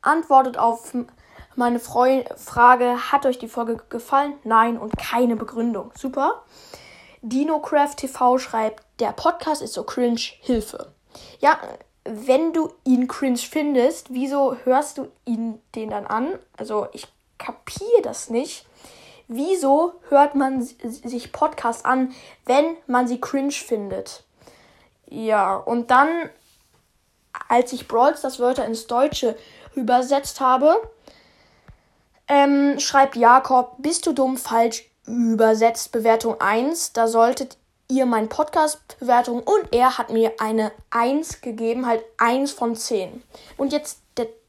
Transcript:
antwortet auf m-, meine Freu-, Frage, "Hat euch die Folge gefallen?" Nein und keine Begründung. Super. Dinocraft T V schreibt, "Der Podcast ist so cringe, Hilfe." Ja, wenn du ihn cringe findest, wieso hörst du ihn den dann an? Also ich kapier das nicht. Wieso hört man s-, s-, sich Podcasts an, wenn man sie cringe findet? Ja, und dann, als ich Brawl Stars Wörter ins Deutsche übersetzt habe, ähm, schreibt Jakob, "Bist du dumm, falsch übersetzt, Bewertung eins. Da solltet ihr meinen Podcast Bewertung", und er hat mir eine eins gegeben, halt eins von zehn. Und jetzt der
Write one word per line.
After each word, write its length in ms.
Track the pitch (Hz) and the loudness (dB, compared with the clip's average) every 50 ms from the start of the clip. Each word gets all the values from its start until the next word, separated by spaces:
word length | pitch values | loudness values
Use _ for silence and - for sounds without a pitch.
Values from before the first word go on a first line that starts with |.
| - | 2
antwortet 560 | 262 302 330 320 - 285 262 269 262 247 - | 2 0 0 2 4 6 6 6 4 -2 0
auf 360 | 220 233 233 233 - - - | 0 0 0 -2 -8 -10 -8
m-, 120 | 247 240 - _ _ _ _ _ - - _ _ | -8 -8 -10 _ _ _ _ _ -20 -20 _ _
meine 240 | - 247 240 240 233 | -2 0 0 0 -2
Freu-, 460 | 233 - - 240 247 254 262 269 240 - - | -6 -4 0 2 2 4 2 0 -2 -6 -12
Frage, 760 | - - - - 240 240 247 247 240 247 247 247 240 - - - | -16 -16 -10 0 6 6 6 8 6 4 0 0 -2 -2 0 0
"Hat 120 | 277 - | 0 0
euch 140 | 269 254 254 | 0 -2 -2
die 100 | - 226 | -8 -12
Folge 320 | - - 233 226 233 226 - _ | -8 -8 -6 -6 -6 -8 -8 _
gefallen?" 460 | - 226 226 - - 277 285 294 285 - _ | -12 -12 -8 0 0 0 0 0 -6 -10 _
Nein 340 | 220 226 226 226 233 233 | 2 4 4 4 4 0
und 220 | - - 220 - - | -6 -8 -8 -8 -8
keine 380 | - - - 233 254 240 226 | -8 -4 0 0 2 2 0
Begründung. 560 | 220 233 - - 226 226 240 226 196 - - - | -2 -6 -8 -6 -4 -4 -2 -4 -4 -8 -10 -16
Super. 460 | - - 269 262 285 277 330 466 480 - _ _ - - - - - - - - - - - - _ - | -10 -10 -8 -4 -2 -2 -2 -2 -4 -10 _ _ -20 -20 -20 -20 -20 -20 -20 -20 -20 -20 -20 -20 _ -12
Dinocraft 720 | 220 226 262 285 311 311 302 302 - - 294 285 294 285 | -4 -2 -2 0 0 -2 -4 -4 0 2 2 2 0 -2
T 120 | - - 262 | -10 -10 -10
V 300 | - - 254 247 254 262 | -4 0 2 2 2 2
schreibt, 440 | 254 - - 226 220 220 220 - _ _ _ _ | -2 -4 -6 -4 -4 -4 -6 -8 _ _ _ _
"Der 140 | 233 208 208 | -4 -4 -4
Podcast 480 | - - 320 349 339 - 320 302 302 | -2 -2 -2 -2 -2 -4 -4 -4 -4
ist 140 | - 226 - | -6 -10 -10
so 80 | 185 - | -10 -10
cringe, 380 | - - - 247 240 233 233 - - - _ | -8 -4 -2 0 0 0 -2 -6 -10 -12 _
Hilfe." 540 | _ - 254 220 208 - - - - - _ _ _ _ _ - - - - - | _ -2 -2 -2 -2 -6 -12 -16 -16 -18 _ _ _ _ _ -20 -20 -20 -12 0
Ja, 180 | - 185 - - - - - - - _ _ _ _ | 2 2 2 2 -2 -14 -16 -18 -20 _ _ _ _
wenn 500 | - 220 208 226 277 254 277 320 330 320 | -12 -12 -10 0 2 2 2 2 0 0
du 180 | 330 311 - - _ _ | -2 -2 -2 -6 _ _
ihn 240 | 262 254 247 254 254 | 2 2 2 2 -2
cringe 280 | - - 285 269 247 | -4 -4 -2 -2 -2
findest, 760 | 240 - - - 311 294 294 285 254 233 269 330 - - - 254 | -2 -4 -6 -4 -4 -2 0 2 2 2 2 0 -2 -12 -10 -6
wieso 420 | 254 262 269 285 285 277 269 262 240 - | -6 -4 -2 0 0 0 0 0 -2 0
hörst 320 | 254 254 269 294 285 - | 2 2 2 2 -2 -8
du 120 | - 262 - _ _ _ | -12 -14 -14 _ _ _
ihn 340 | 247 233 226 226 226 214 220 _ _ - | -6 -6 -4 -4 -8 -10 -12 _ _ -12
den 160 | 226 220 214 | -12 -10 -8
dann 160 | 208 208 202 | -8 -10 -8
an? 320 | - 208 220 247 311 381 370 - _ _ | -6 -4 -4 -4 -4 -6 -8 -12 _ _
Also 300 | - 220 220 220 214 - - - | -14 -10 -4 -4 -4 -4 -4 -10
ich 160 | - - - _ _ _ _ _ | -18 -20 -20 _ _ _ _ _
kapier 680 | _ - - 254 - _ - - - 392 440 466 453 - | _ -14 -14 -14 -14 _ -16 -14 -12 -2 4 4 4 4
das 280 | - - - - - | 2 -8 -10 -10 -4
nicht. 360 | 226 233 277 349 - - _ _ _ _ - - - - - - - - _ _ | -4 -4 -4 -4 -10 -18 _ _ _ _ -20 -20 -20 -20 -20 -20 -20 -20 _ _
Wieso 680 | 233 233 277 349 381 359 311 269 277 302 330 349 349 - _ - | -6 -6 -2 0 0 0 2 4 4 4 4 0 -2 -10 _ 2
hört 260 | 285 277 285 294 294 | 6 6 6 6 4
man 260 | 277 277 269 269 262 | 0 -2 0 -2 -4
s-, 160 | 240 - - _ - | -6 -8 -10 _ -12
s-, 200 | 240 226 - - | -12 -12 -12 -12
sich 280 | 233 254 240 240 - | -10 -10 -10 -10 -10
Podcasts 540 | - - 294 311 302 - - 233 233 - - | -4 -2 -2 -2 -2 -4 -4 -4 -4 -4 -2
an, 300 | - 254 262 262 254 254 - - - - _ _ | -2 0 0 0 -4 -6 -12 -20 -20 -20 _ _
wenn 300 | - 254 277 302 330 339 330 _ | 2 2 2 4 2 -2 -8 _
man 200 | - 247 247 247 | -2 0 0 0
sie 140 | 240 247 247 | 0 -4 -6
cringe 320 | - - - 277 269 285 285 | -6 -4 -4 -4 -2 -2 -6
findet? 720 | - - - 240 214 202 196 190 196 190 - - - _ _ _ _ _ - _ _ _ _ _ _ _ _ _ _ _ | -6 -6 -4 -4 -4 -4 -8 -8 -10 -10 -12 -16 -20 _ _ _ _ _ -20 _ _ _ _ _ _ _ _ _ _ _
Ja, 500 | - - 220 226 220 214 208 196 190 196 | -18 -14 -8 -2 0 2 2 2 0 -2
und 340 | - - - 233 240 233 - | -4 -4 -4 -4 -4 0 4
dann, 180 | 254 254 277 311 339 339 320 - - _ _ _ _ _ _ _ _ _ _ _ _ _ _ _ _ _ _ _ _ - - _ | 4 4 4 4 2 -4 -6 -8 -14 _ _ _ _ _ _ _ _ _ _ _ _ _ _ _ _ _ _ _ _ -16 -4 _
als 260 | 240 247 247 247 - | 2 2 2 2 -4
ich 120 | 240 - | -12 -10
Brawl 300 | - - 233 247 285 302 | -4 2 4 4 4 2
Stars 240 | 294 - 269 262 - | 0 -6 -8 -4 0
Wörter 240 | 240 247 254 277 240 | 0 0 0 0 -4
ins 220 | 220 226 220 - | -4 -6 -8 -6
Deutsche 500 | - 240 240 269 302 294 - - 233 220 - - - - - - - - | -4 0 0 2 0 0 -2 -2 -2 -4 -4 -14 -20 -20 -20 -20 -10 -8
übersetzt 680 | 277 247 214 247 247 254 254 277 277 277 - - - | -6 0 2 2 2 4 2 0 0 0 -4 -8 0
habe, 360 | 277 254 262 262 277 302 339 453 453 - - _ _ - - _ _ _ _ _ _ _ _ _ _ - - _ _ _ _ _ _ _ _ _ _ - | 2 2 4 6 6 6 4 4 0 -4 -16 _ _ -20 -20 _ _ _ _ _ _ _ _ _ _ -20 -20 _ _ _ _ _ _ _ _ _ _ 2
ähm, 500 | 285 285 277 277 285 277 285 285 277 - | 4 4 6 6 4 4 4 2 2 0
schreibt 360 | 285 - - 277 277 269 277 | -4 2 4 4 4 4 4
Jakob, 600 | 240 240 233 247 262 262 - 262 247 247 247 - - | 4 6 8 8 6 6 4 2 2 2 0 -8 -6
"Bist 280 | 262 294 339 - - | -4 -4 -4 -2 -2
du 80 | 349 285 | -2 0
dumm, 240 | 254 269 262 262 254 | 2 0 0 0 -4
falsch 480 | - - 233 233 233 240 226 - - _ _ _ _ | -6 -2 0 2 2 2 0 -4 -14 _ _ _ _
übersetzt, 840 | - 220 240 233 226 226 208 226 220 220 220 226 233 233 - - - - | -8 -4 -2 0 0 2 4 4 4 4 4 2 2 2 0 -10 -6 -6
Bewertung 480 | 233 220 226 226 226 226 226 220 - | -2 2 2 2 2 2 -4 -2 0
eins. 520 | - 190 208 226 247 285 339 330 - - _ | 0 0 0 0 0 -2 -4 -4 -6 -6 _
Da 160 | 233 226 226 | 0 0 2
solltet 480 | 226 226 226 233 254 - 269 254 - _ _ _ _ _ _ _ | 4 4 4 4 2 -2 -6 -10 -12 _ _ _ _ _ _ _
ihr 160 | 262 262 262 | -2 0 0
meinen 240 | 247 233 214 214 220 | 2 0 0 -2 -2
Podcast 720 | - - 302 302 - 339 311 302 302 - _ _ - _ | -2 -4 -4 0 2 0 0 0 -2 -6 _ _ -18 _
Bewertung", 420 | 262 240 247 240 240 247 240 240 - | 0 2 2 2 2 0 -4 -6 -2
und 300 | - 403 427 - - - | 0 0 0 0 0 0
er 240 | 233 247 254 254 | 4 4 2 2
hat 140 | - 233 - | 0 -6 -2
mir 240 | 226 226 226 220 220 - | 0 2 2 2 0 -2
eine 320 | 226 220 220 220 220 208 208 - - _ | -4 -2 0 0 -2 -2 -6 -12 -16 _
eins 500 | - 233 233 247 269 294 320 - - - | -2 0 0 0 0 -2 -4 -6 -12 -12
gegeben, 460 | - 254 220 220 226 226 233 247 254 | -12 -12 -8 -4 -4 -4 -2 -2 0
halt 180 | 240 233 226 226 - _ - | 0 -2 -2 -2 -8 _ 0
eins 340 | 220 233 240 262 277 277 - | 0 2 2 0 -2 -4 -4
von 240 | - 247 233 233 | -4 -4 -4 -4
zehn. 460 | 226 - - 247 202 185 180 - 247 _ _ _ - - - - | -4 -6 -4 -4 -4 -4 -6 -12 -18 _ _ _ -20 -20 -20 -8
Und 160 | - 277 277 277 | -6 -4 -2 -2
jetzt 300 | 294 294 - - _ _ _ _ - | -4 -6 -6 -16 _ _ _ _ -8
der 80 | 233 226 - _ _ | -8 -8 -8 _ _